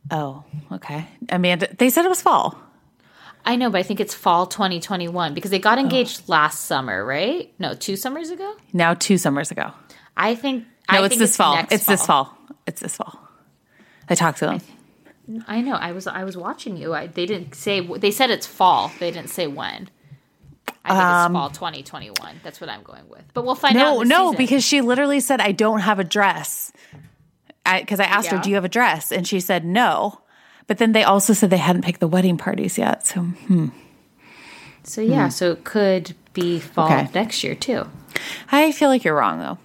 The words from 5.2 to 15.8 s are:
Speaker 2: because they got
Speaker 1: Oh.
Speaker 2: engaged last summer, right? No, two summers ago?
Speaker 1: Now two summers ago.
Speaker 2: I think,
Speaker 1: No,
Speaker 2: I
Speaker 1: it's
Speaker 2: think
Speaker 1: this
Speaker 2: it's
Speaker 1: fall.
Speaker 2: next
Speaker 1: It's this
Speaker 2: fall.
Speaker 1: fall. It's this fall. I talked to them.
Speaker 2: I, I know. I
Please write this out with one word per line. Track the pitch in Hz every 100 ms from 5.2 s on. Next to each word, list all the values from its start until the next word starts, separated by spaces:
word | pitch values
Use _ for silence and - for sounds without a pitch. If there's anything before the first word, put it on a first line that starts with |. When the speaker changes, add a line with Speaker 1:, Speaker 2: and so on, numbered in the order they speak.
| 165
Speaker 2:
because | 147 196
they | 190
got | 214 240
Speaker 1:
Oh. |
Speaker 2:
engaged | 269 - 160 - -
last | 160 151 -
summer, | - 151 127 95
right? | 107 139 208 349 - _
No, | 175
two | - - 190
summers | 254 294 320
ago? | 349 392 427 _
Speaker 1:
Now | 180 170
two | 170 - 185
summers | 156 139 147
ago. | - - - _ - _ -
Speaker 2:
I | 202 233
think, | 277 254 226 _ -
Speaker 1:
No, | 196
Speaker 2:
I |
Speaker 1:
it's | 196
Speaker 2:
think | 226
Speaker 1:
this | 214
Speaker 2:
it's | -
Speaker 1:
fall. | 170 151
Speaker 2:
next | -
Speaker 1:
It's | 214 -
this | 190 -
Speaker 2:
fall. | 147 139
Speaker 1:
fall. | _ _ - -
It's | -
this | 160 -
fall. | - - - _ _ _ _ _ _ _ -
I | 170
talked | 165 147
to | 151
them. | 180 - - _ _ _ _ - 226 226
Speaker 2:
I, | 220
I |
know. | 254
I | 214